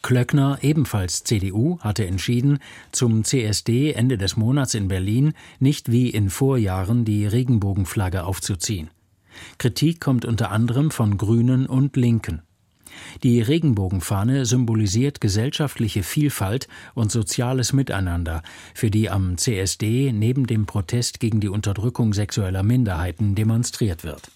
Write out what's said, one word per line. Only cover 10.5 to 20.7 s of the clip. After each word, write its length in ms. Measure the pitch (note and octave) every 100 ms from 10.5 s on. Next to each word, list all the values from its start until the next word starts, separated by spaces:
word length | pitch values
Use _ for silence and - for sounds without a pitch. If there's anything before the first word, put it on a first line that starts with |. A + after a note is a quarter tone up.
anderem 400 | G#2 A#2 A#2+ D#3
von 260 | - A2+ G2+
Grünen 480 | G2+ A#2 A#2+ B2+ C3
und 300 | C3 C#3 C3+
Linken. 460 | A#2+ A2+ - E2 - _ _ _ - - - -
Die 160 | C3+ A#2+
Regenbogenfahne 1040 | A2 D#3+ D#3+ G#2 F#2+ F#2+ - G2+ G#2+ C#3 B2
symbolisiert 760 | B2 A#2+ A2 G#2+ G2+ C3+ C#3
gesellschaftliche 840 | A2 G2 A#2+ - D3 - A2+ -
Vielfalt 640 | F#2 - D3 - G2 B2 - - -
und 160 | - G#2+
soziales 640 | A#2+ G#2+ - B2 C3 A#2
Miteinander, 720 | C#3 C3 F#2+ F#2 E2+ E2+ E2 - - -
für 180 | - A2+
die 180 | G#2 G#2+
am 260 | G2 F#2+ F2+
C 220 | - G#2
S 200 | F#2+ -
D 340 | G#2+ A#2+ C#3
neben 340 | A2 A2 C3 B2
dem 200 | A2
Protest 520 | G#2